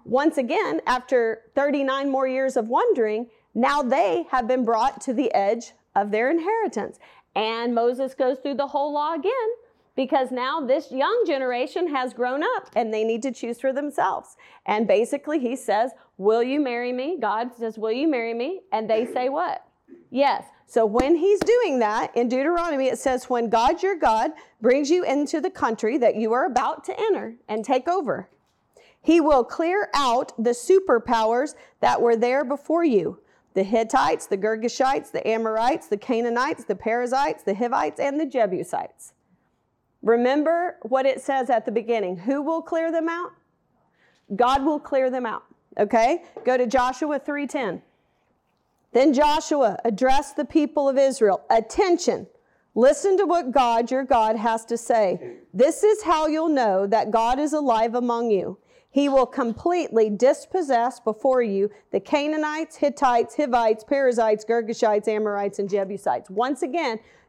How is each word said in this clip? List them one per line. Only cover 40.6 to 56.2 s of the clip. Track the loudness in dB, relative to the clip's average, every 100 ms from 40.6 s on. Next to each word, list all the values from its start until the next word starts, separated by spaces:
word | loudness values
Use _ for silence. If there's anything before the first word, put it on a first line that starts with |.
| -2 -8
what | -4 0
it | 0 -2
says | -2 -2 0
at | -2
the | 0
beginning. | -4 -2 -2 -2 -4
Who | -4 -2
will | -2 -4
clear | -4 -4 -2
them | -2 -4
out? | -6 -10 _ _ _ _ _ _ _ _ _ -6 0
God | 2 2
will | 0 -2
clear | -2 0 0
them | -2 -6
out. | -8 -12 _ _ -4
Okay? | 0 2 2 0 -6 -8
Go | -2 0
to | 2
Joshua | 2 0 -2 -4 -4
three | -6 -6 -6
ten. | -6 -6 -6 _ _ _ _ _ _ _ _ _ _ _
Then | 4 4
Joshua | 4 4 2 0 2 2 0
addressed | -4 0 4 2 0 -6
the |
people | 0 0 0 0 0
of | 4
Israel. | 2 4 2 2 2
"Attention, | 0 0 0 2 2 0 -2 -4 _ _ _ _
listen | 2 4 4 2 2
to |
what | 2 0 2
God, | 2 2 2 0
your | -2
God, | 2 2 2 0
has | 0 -2
to | -4 -4
say. | 0 2 2 -2 -8 -18 -6
This | 2 2 4
is | 2 2
how | 2 2